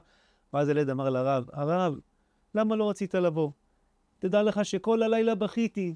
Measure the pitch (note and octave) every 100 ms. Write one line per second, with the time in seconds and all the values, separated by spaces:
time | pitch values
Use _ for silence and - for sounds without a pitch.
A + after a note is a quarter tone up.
0 | - _ _ _ _ C#3+ D3 D3 C#3+ C3
1 | C3+ B2+ C3 C3+ A#2+ D3 C#3+ F3+ F3+ C#3
2 | - _ _ _ _ G#3+ A3 A3 G#3 G3
3 | F#3+ F#3 F3 D#3+ D3+ - _ _ _ _
4 | _ _ F#3+ G3+ G#3 G3+ G3+ F#3+ G#3+ A3+
5 | A3 A3+ A3+ A3 G#3 - A3+ - F#3